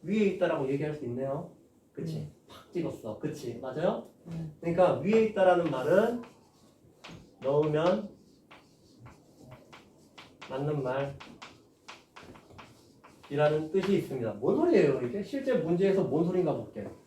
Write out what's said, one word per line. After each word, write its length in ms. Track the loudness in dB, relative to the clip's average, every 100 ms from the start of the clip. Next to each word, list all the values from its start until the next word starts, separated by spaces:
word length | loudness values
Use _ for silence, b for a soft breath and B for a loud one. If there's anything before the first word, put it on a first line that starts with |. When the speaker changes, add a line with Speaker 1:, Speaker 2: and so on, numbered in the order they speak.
Speaker 1:
위에 220 | -2 2 2
있다라고 420 | 2 0 0 -2
얘기할 240 | -2 -2
수 100 | -6 -6
있네요. 440 | -4 -4 -4 -8 -16 _ _ _
그치? 260 | -10 -8 -8
Speaker 2:
음. 140 | -10 -14 _
Speaker 1:
팍 240 | -20 -10
찍었어. 460 | -6 -6 -6 -12 -8
그치? 400 | -6 -6 -10 -10
맞아요? 460 | -8 -2 0 0 -8 _ -12
Speaker 2:
음. 260 | -10 -10 -8
Speaker 1:
그러니까 400 | -4 4 4 4
위에 240 | 2 4 4
있다라는 440 | 4 4 6 2
말은 520 | -2 4 4 4 -2 -10 -20 _ _ _ _ _ _ -20 -20 -20 _
넣으면 640 | 0 2 2 2 2 0 -4 -14 -20 _ _ -20 _ _ _ -20 -20 -20 _ -20 -20 -20 -20 -20 -20 _ _ -20 -20 -20 -10
맞는 340 | -4 -2 -2 -2 -2 -4 -8 -18 -20 -20 -20 _ _ -20 -20 _ -20 -20 -20 -20 -20 -20 -20 -20 -20 -20 -20 -6
말이라는 400 | 2 4 2 0
뜻이 260 | -2 2 0
있습니다. 360 | 0 -4 -6
뭔 220 | -2 0 2
소리예요, 460 | 4 6 6 2
이게? 200 | -2 -6
실제 320 | -6 -4 0
문제에서 500 | 0 2 2 2 2
뭔 200 | 2 0
소린가 300 | 0 0 0
볼게. 340 | -2 -6 -12 -12 -14